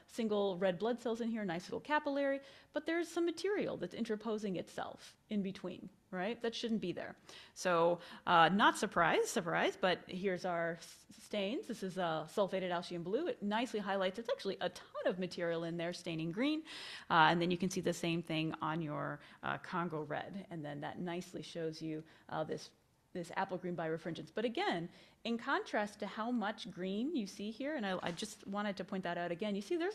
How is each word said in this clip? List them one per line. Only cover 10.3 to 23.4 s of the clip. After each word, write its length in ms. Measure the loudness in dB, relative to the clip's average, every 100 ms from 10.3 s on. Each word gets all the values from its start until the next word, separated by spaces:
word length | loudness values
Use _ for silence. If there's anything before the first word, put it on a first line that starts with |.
| 0
our 340 | 0 0 0 -2
s-, 180 | -8 -18 -20 -20
stains. 440 | -6 -2 0 -2 -4
This 160 | -6
is 140 | -4 0
a 300 | 0 0 -2
sulfated 360 | 0 2 2 0
Alcium 320 | -2 -2 -6
blue. 260 | -2 0 0
It 140 | -2
nicely 380 | 0 0 0 -2
highlights, 380 | 0 2 0 0
it's 120 | -4
actually 260 | -2 -2 -2
a 80 | -2
ton 380 | -4 -10 -2 0
of 120 | 0
material 460 | -2 -2 0 0
in 120 | -2 -2
there 160 | -2
staining 400 | -4 -4 -2 -2
green. 300 | 0 2 0 -4 -12 -12 -12 2
Uh, 180 | 8 8
and 100 | 8
then 100 | 4
you 60 | 2
can 140 | 2
see 100 | 0
the 120 | 0
same 300 | 0 0 0
thing 320 | 0 -2 -2 -2
on 180 | -2 -2
your, 400 | -2 -2 -4 -6 -12 -8
uh, 160 | -4 -2
Congo 440 | -2 -2 -2 -4
red. 440 | -4 -4 -4 -10 -10
And 140 | -8
then 160 | -8 -6
that 200 | -6 -6
nicely 420 | -4 -4 -6 -10
shows 400 | -10 -4 -4 -4
you, 200 | -6 -6 -8 -18 -8
uh, 160 | -4
this, 260 | -2 -4 -8 -18 _ _ _
this 180 | -10 -6
apple 220 | -4